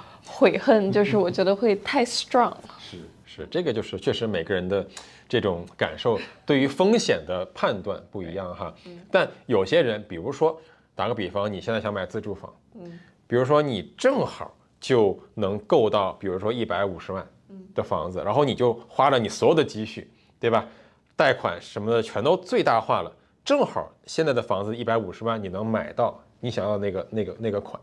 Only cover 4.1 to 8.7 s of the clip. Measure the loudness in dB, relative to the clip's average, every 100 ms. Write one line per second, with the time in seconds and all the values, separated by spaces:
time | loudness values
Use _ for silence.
4.1 | -2 -2 -2 0 -2 0 0 -2 -10 -20
5.1 | -20 -2 0 0 -2 -6 -4 -4 -2 0
6.1 | 0 -4 -10 0 2 2 2 2 4 2
7.1 | -2 -2 -6 -6 -4 -2 -2 -6 -8 -10
8.1 | -12 -8 -8 -10 -10 -10